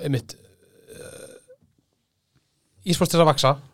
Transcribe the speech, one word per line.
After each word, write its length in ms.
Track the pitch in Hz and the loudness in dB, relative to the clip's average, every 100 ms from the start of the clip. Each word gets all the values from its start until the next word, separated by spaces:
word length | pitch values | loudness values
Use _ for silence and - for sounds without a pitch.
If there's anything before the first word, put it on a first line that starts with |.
einmitt, 320 | - 131 - - - _ _ _ - | -4 -4 -4 -18 -20 _ _ _ -20
eh, 480 | - - - - - _ 523 _ _ _ _ _ _ _ _ _ _ _ _ - | -18 -18 -18 -20 -20 _ -20 _ _ _ _ _ _ _ _ _ _ _ _ -4
e-sports 280 | 175 175 | 0 0
er 80 | 170 | 4
að 60 | 160 | 4
vaxa. 240 | 139 131 139 - | 4 2 0 -6